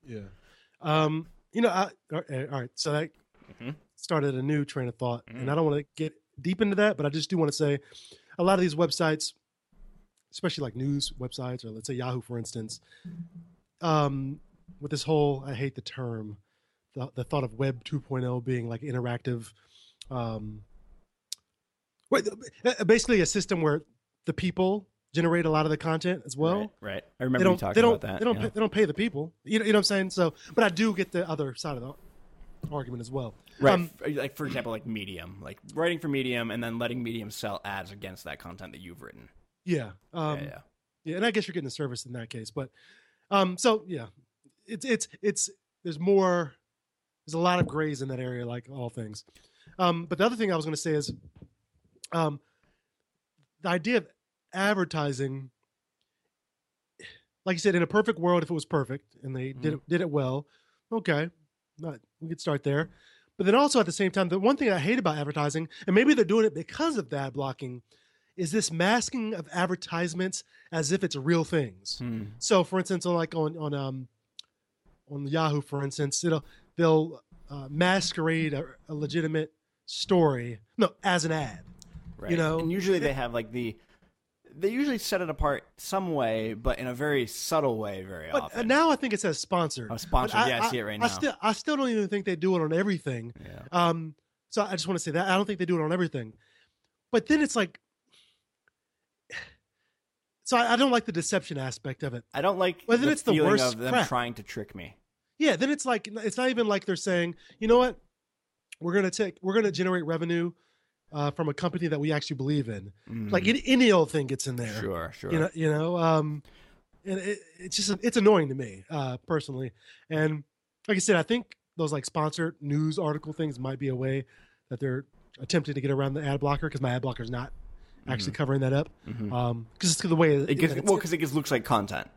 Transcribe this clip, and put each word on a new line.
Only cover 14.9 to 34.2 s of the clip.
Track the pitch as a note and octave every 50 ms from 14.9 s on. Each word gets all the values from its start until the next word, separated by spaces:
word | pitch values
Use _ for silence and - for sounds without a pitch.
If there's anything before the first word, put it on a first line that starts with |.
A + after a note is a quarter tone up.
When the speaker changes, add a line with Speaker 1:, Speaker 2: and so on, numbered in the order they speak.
Speaker 1:
this | D3+ C#3
whole, | - - D#3+ D3+ D3 C#3+ C#3 C3+ C3+
I | C#3
hate | C3+ A2 C#3 C#3 -
the | -
term, | - - - - B2+ A#2+ A2+ A2 G#2+ G#2+ G#2 G2 _ _ _ _ _ _ _ _ _ _ _
the, | C3+ B2 C#3+ _
the | - B2
thought | - - D3 C3
of | A#2 G#2+ A2+
Web | C#3 C3+ C3 A#2+ -
two | - - C#3+
point | - _ C3+ B2+ B2+
oh | B2 B2 B2+
being | A#2 B2+ B2+ A#2+ A#2
like | A#2 A#2 A2
interactive, | D3 D3 B2 B2+ B2 B2 A#2+ A#2+ _ C3 B2 A#2 A2+ - _ _ _ _ _ _ _ _ _ _ - -
um, | C3+ B2+ A#2 A2+ A2 G#2+ G#2+ G#2+ G#2+ G#2+ G#2 _ - - - - - _ _ _ _ _ _ _ - _ _ _ _ _ _ _ _ _ _ _ _ _ _ _
wait, | - C4+ G#3+ G#3 - A3+ - - _ - -
uh, | B3 B3 - G#3
basically | E3 A3+ A#3 - - A#3+ G3+
a | E3+
system | - - G#3 F3+ - G3+ E3+
where | D#3+ D3+ C#3+ - - _ _ _ _ _ _ _ _
the | -
people | D#3+ - - F3+ E3+ - F#3 F#3 G3 G#3 G3 _ _ _ _ _ -
generate | E3 E3 E3+ E3+ E3+ E3
a | D#3+
lot | D3 D3+ D#3
of | D#3
the | D#3
content | D3+ - E3 D#3+ D#3+ D#3+ F3+ F3+ D3+ -
as | D3+ B2
well. | C3+ D3+ E3 F3+ G#3 G#3+ G#3 _ _
Speaker 2:
Right, | - G#2 G2
right. | G2 - _ _ _
I | B2+
remember | B2+ B2+ B2
Speaker 1:
They | F3+
Speaker 2:
you | F#3+
Speaker 1:
don't, | F3+ F3+
Speaker 2:
talking | - G2 -
Speaker 1:
they | A3
don't, | A#3 A#3 A3+
Speaker 2:
about | - - A2
that, | F#2+ -
Speaker 1:
they | A3
don't | B3 A3+
Speaker 2:
yeah. | G#3+
Speaker 1:
pay, | G#3 A3 -
they | G#3
don't | A3 G#3
pay | - G#3 G#3+
the | F3 -
people. | - G#3+ A#3 D#3+ C#3+ D3+ E3 _ _ _
You | C#3 G#3 A3
know, | G#3
you | G#3+
know | G#3+
what | G#3+
I'm | F#3+
saying? | - G#3 G3 F#3+ F#3+
So, | - F#3+ F3+ D#3+ - - - - -
but | - A3+
I | G3+
do | F3 E3 A3 A3 G3
get | F3 F#3+ -
the | - F3 F3 E3
other | D#3+ D#3 D3 C3+ A#2+
side | - - D#3 C#3+
of | B2
the | A#2+ C3+ C#3+ - - - - - - - - - - - - - - D3 D3
argument | D3 C3 A#2+ B2 A#2+
as | A#2 A#2
well. | C3 C#3 B2 A2+ - - _ - - -
Speaker 2:
Right. | C#3 C#3 F#3+
Speaker 1:
Um, | F3+ F3 D#3+ - - -
Speaker 2:
F-, | D3+ D3+
like, | C#3+